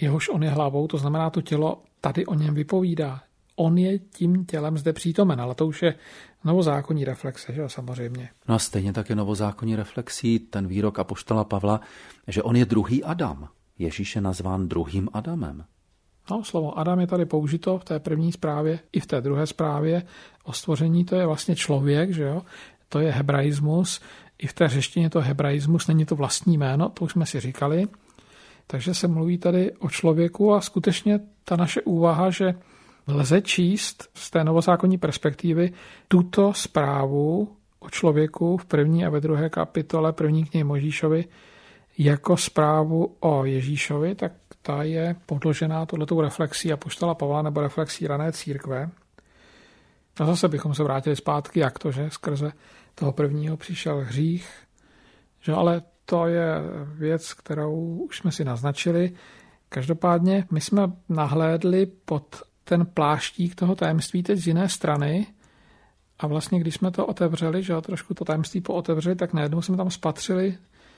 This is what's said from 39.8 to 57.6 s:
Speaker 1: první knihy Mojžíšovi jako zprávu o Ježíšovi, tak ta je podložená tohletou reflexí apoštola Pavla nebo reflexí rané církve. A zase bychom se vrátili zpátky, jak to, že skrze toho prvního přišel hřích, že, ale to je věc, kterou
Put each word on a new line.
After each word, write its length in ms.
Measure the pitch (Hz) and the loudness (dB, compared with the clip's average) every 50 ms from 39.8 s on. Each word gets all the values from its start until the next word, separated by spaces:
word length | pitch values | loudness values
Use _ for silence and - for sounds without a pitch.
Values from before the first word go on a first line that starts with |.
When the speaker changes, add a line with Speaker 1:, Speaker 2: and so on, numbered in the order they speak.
| 156 - - 160 160 160 160 | -4 -2 0 0 2 0 0
Speaker 1:
první 320 | - 160 151 156 160 160 | 0 2 2 2 2 0
knihy 180 | - - 165 147 | 0 0 0 0
Mojžíšovi 640 | 143 143 139 143 151 147 - 160 156 160 165 175 - - - - - - - - - - _ _ _ _ | 0 0 0 -2 -2 -2 0 0 2 2 2 0 -4 -10 -20 -20 -20 -20 -20 -20 -20 -20 _ _ _ _
jako 400 | - 143 147 147 143 - - 180 | 2 4 4 4 4 4 2 2
zprávu 800 | 175 - - - 160 151 151 156 156 156 160 160 165 170 - - _ | 2 2 0 2 4 4 4 4 4 2 2 2 0 0 0 -2 _
o 260 | - 160 147 135 135 | 2 2 2 2 2
Ježíšovi, 720 | 135 135 131 127 139 147 143 - - 147 147 156 180 180 | 0 0 0 0 -2 -2 -2 -2 -2 -2 0 0 -2 -2
tak 160 | - 190 175 - - _ _ - _ | -2 -4 -6 -6 -10 _ _ -20 _
ta 220 | - - 143 143 151 | -6 -4 -4 -2 -2
je 320 | 156 165 160 165 170 175 175 - | -2 -2 0 -2 -2 -4 -6 -6
podložená 600 | - 147 143 - 160 143 - 160 156 160 160 165 | -6 -4 0 0 0 0 2 0 -2 0 -2 -4
tohletou 360 | - 170 151 151 - 175 160 | -4 -4 -4 -2 0 2 2
reflexí 520 | 151 143 - - 160 143 - - - 165 151 | 2 0 0 -2 -4 -2 -2 -4 -2 -2 -2
apoštola 420 | 147 - 160 - - 175 170 160 | -4 -4 -10 -6 -2 -2 -2 0
Pavla 260 | - 156 143 147 151 | -2 -2 -2 0 0
nebo 200 | 151 151 147 151 | -2 -2 -2 -2
reflexí 460 | 147 139 - 160 156 - - - 170 | -2 -2 -2 -4 -4 -4 -6 -6 -4
rané 240 | 147 143 143 156 165 | -4 -2 -2 -2 -4
církve. 580 | 156 - - 151 139 131 - 139 131 127 147 170 - _ _ _ _ - _ _ _ _ - - - - - _ _ _ _ _ _ _ _ _ _ - | -4 -6 -8 -8 -8 -8 -6 -6 -6 -6 -6 -8 -10 _ _ _ _ -20 _ _ _ _ -20 -20 -20 -20 -20 _ _ _ _ _ _ _ _ _ _ -2
A 60 | 151 | 0
zase 220 | 160 175 175 190 | 0 2 2 0
bychom 280 | 170 151 135 - 151 139 | 0 0 -2 -2 -2 -2
se 80 | 151 151 | 0 0
vrátili 320 | 139 135 135 - 151 143 | 0 -2 -2 -2 -2 -2
zpátky, 440 | - - 147 147 147 139 - - 170 | -2 -2 -2 -2 -2 -4 -2 0 0
jak 200 | 147 127 - - | 0 0 0 -4
to, 120 | - 151 | -6 -4
že 180 | 127 135 147 156 | -4 -4 -6 -6
skrze 420 | - - - 156 143 139 147 151 - - _ - - - _ _ _ | -8 -8 -6 -6 -4 -4 -4 -6 -8 -10 _ -20 -20 -20 _ _ _
toho 160 | - 147 139 | -4 -2 -2
prvního 460 | 135 - 147 139 147 151 151 156 156 | 0 0 0 0 0 -2 -2 -4 -6
přišel 460 | - - - 170 - - 160 147 139 135 | -6 -8 -10 -10 -6 -4 -4 -4 -4 -4
hřích, 440 | 113 117 139 156 165 175 175 - - - - - _ _ _ _ _ _ _ _ _ _ _ _ _ _ _ | -4 -2 -2 0 0 -2 -4 -6 -12 -20 -20 -20 _ _ _ _ _ _ _ _ _ _ _ _ _ _ _
že, 120 | - 156 156 | -4 -2 0
ale 280 | - 170 170 170 170 - _ _ _ _ | 2 2 2 2 0 -4 _ _ _ _
to 220 | - 180 170 165 | -2 0 2 2
je 340 | 170 170 170 165 160 160 156 156 - - 151 143 | 2 2 0 0 0 -2 -2 -4 -6 -8 -10 -10
věc, 480 | 147 151 156 151 156 165 156 - - - | -12 -8 -4 -2 -2 -2 -2 -4 -10 -16
kterou 720 | - _ - 151 151 | -14 _ -6 -4 -4